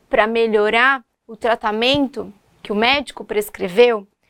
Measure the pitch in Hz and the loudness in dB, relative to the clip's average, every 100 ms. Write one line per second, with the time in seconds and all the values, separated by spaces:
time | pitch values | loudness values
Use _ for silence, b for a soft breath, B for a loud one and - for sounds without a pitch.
0 | _ - 214 233 226 214 208 226 254 269 | _ 0 0 0 0 2 2 2 2 0
1 | - _ - 220 240 233 226 214 247 285 | -6 _ -20 -6 -2 -2 -2 -2 0 0
2 | 269 - 190 - _ _ - 208 226 277 | -2 -6 -14 -16 _ _ -8 -2 0 0
3 | 277 - 208 214 208 - 190 180 240 226 | -4 -12 -6 -4 -4 -6 -2 4 4 2
4 | 196 _ | -6 _